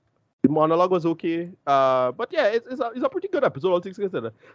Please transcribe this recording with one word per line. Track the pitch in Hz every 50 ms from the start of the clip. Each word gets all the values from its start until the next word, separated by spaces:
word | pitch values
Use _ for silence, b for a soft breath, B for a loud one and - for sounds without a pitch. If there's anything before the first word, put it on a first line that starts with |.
| _ _ _ _ _ _ _ _ -
the | 135
monologue | 151 156 156 160 165 170 180 185
was | 185 175 160
okay. | 170 160 - - 165 165 170 175 175 190 - _
Uh, | 143 139 135 135 131 131 127 127 127
but | 160 214 247 -
yeah, | 359 320 247 202
it's, | 226 233 - 247
it's | 262 285
a, | 240 233 254
it's | 247 269
a | 262
pretty | - 349 - 392
good | - 285 247
episode, | 170 - 135 151 190
all | 175 180
things | 175 190 185
considered. | 196 202 185 180 131 113 113 - b b b